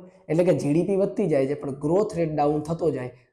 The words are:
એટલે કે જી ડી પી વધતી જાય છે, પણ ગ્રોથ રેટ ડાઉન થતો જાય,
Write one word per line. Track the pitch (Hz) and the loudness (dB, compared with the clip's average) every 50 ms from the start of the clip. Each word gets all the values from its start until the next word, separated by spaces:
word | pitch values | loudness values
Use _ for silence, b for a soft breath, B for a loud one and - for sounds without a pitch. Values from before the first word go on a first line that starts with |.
| B B B B B - | B B B B B -2
એટલે | 156 165 180 | 0 2 4
કે | 185 170 | 4 2
જી | 135 131 143 143 | 2 2 2 2
ડી | 165 175 | 2 2
પી | 190 196 | 2 2
વધતી | 185 196 - 196 - 208 170 | 2 0 0 0 -2 0 2
જાય | 156 139 135 | 2 2 2
છે, | 135 147 | 0 -2
પણ | 143 - 143 | -4 -6 -8
ગ્રોથ | 131 143 151 151 165 190 214 - - | -8 -6 -2 0 2 2 0 0 -2
રેટ | 170 170 156 151 | -2 -2 -2 0
ડાઉન | 151 147 147 151 151 151 | 0 0 2 0 0 -2
થતો | 156 170 165 180 160 | -4 -4 -2 0 -2
જાય, | 127 127 123 123 b b b b | -2 -2 -6 -10 b b b b